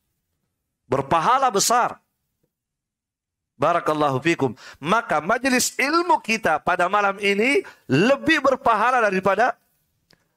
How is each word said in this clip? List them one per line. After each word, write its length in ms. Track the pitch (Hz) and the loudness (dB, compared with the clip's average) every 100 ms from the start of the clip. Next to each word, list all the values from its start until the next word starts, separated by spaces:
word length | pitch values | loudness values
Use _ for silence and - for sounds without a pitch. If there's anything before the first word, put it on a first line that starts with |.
| _ _ _ _ _ _ _ _ - | _ _ _ _ _ _ _ _ -6
Berpahala 640 | 131 135 165 170 262 262 | -4 0 0 2 2 2
besar. 480 | 196 - 240 180 - _ _ _ _ _ _ _ _ _ _ _ _ _ _ _ - | 0 0 0 0 -6 _ _ _ _ _ _ _ _ _ _ _ _ _ _ _ -4
Barakallahu 640 | 143 175 165 151 139 131 | -2 0 -2 0 0 0
fikum. 320 | 165 170 131 104 - - | -2 -2 -2 -4 -20 -10
Maka 400 | 151 220 - 147 | -2 -2 0 -4
majelis 560 | 156 240 262 254 - | -2 -2 0 -2 -2
ilmu 480 | - 262 330 349 302 | -4 -2 0 0 -2
kita 400 | - 220 180 151 | -2 -4 -2 -2
pada 240 | - 175 180 | -2 -2 0
malam 320 | 208 202 196 | 0 -2 -2
ini 480 | 202 202 240 285 - - - | -2 0 0 0 -4 -12 -2
lebih 480 | 131 220 277 226 311 | 2 2 2 0 0
berpahala 640 | 269 262 247 214 233 254 | 0 0 0 0 2 2
daripada 560 | 214 190 196 196 254 - _ _ _ _ _ _ _ | 0 0 0 0 0 -2 _ _ _ _ _ _ _